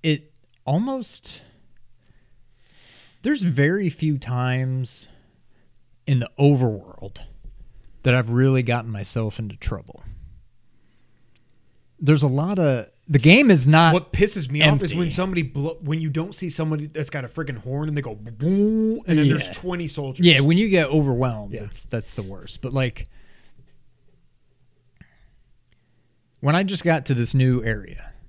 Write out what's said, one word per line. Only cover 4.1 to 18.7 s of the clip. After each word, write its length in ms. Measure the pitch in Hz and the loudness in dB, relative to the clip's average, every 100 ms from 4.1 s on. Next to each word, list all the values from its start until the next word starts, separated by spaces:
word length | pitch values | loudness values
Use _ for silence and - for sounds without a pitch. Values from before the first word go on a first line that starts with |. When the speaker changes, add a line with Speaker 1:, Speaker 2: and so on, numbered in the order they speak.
| 143 | -2
Speaker 1:
times 880 | 120 123 127 127 131 131 123 - - - _ _ _ _ _ _ _ _ - | -4 -2 -2 -2 -2 -4 -4 -6 -6 -16 _ _ _ _ _ _ _ _ -2
in 100 | 131 | -2
the 100 | 117 - | -2 2
overworld 840 | 143 139 123 104 82 - 98 - - - - - - - - - | 4 4 0 -2 -12 -18 -16 -16 -20 -20 -20 -20 -20 -20 -20 -4
that 100 | 131 | 0
I've 180 | 123 113 | 2 2
really 340 | 120 131 131 | 2 4 4
gotten 260 | 123 120 113 | 0 -4 -4
myself 480 | 107 95 - 110 - | -8 -4 -2 -4 -6
into 180 | 110 101 | -10 -6
trouble. 460 | - 98 - - - - - - - _ _ _ _ _ _ _ _ _ _ _ _ _ _ _ | -6 -6 -12 -18 -16 -16 -18 -20 -20 _ _ _ _ _ _ _ _ _ _ _ _ _ _ _
There's 240 | 143 151 | 2 2
a 40 | 139 | 2
lot 300 | 131 170 196 | 0 -2 0
of, 300 | 156 127 104 _ - | 0 0 -6 _ 0
the 120 | 147 | 4
game 280 | 131 220 277 | 8 8 8
is 200 | 175 131 | 6 6
not 260 | 156 165 | 6 6
Speaker 2:
What 180 | 175 - | 4 0
pisses 380 | - 202 208 135 | 0 0 0 -6
me 100 | 147 | 2
off 180 | 156 143 | 4 4
is 100 | 160 | 0
when 100 | 156 | -2
Speaker 1:
empty. 100 | 175 | -4
Speaker 2:
somebody 280 | 143 185 175 | -2 -2 -2
blo-, 360 | 143 143 147 165 | -4 -4 -8 -8
when 180 | 151 160 | -6 -4
you 100 | 156 | -4
don't 240 | 143 170 | -4 -6
see 140 | - 180 | -8 -10
somebody 380 | 147 156 156 151 | -4 -4 -4 -6
that's 220 | 156 139 | -8 -8
got 140 | 147 | -8
a 40 | 123 | -10
freaking 300 | - 143 120 | -8 -8 -10
horn 280 | 110 139 156 | -8 -6 -4
and 100 | 147 | -6
they 60 | |
go, 140 | 127 104 | -6 -12
"Boom," 840 | 110 110 151 196 208 | -14 -6 0 2 2